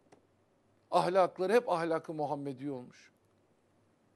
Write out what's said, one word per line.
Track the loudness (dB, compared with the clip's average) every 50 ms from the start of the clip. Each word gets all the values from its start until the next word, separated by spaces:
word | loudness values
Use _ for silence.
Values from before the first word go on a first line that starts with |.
| _ _ -20 _ _ _ _ _ _ _ _ _ _ _ _ _ _ _
Ahlakları | 2 2 2 4 4 4 4 4 2 -2 0 2 2
hep | 2 2 2
ahlakı | 0 0 0 -2 -2 -4 -4 -6 -6
Muhammedi | -6 -4 -4 -4 -6 -6 -8 -8 -8 -8 -8
olmuş. | -8 -8 -10 -14 -20 -20 -20 -20 _ _ _ _ _ _ _ _ _ _ _ _ _ _ _ _ _ _ _ _ _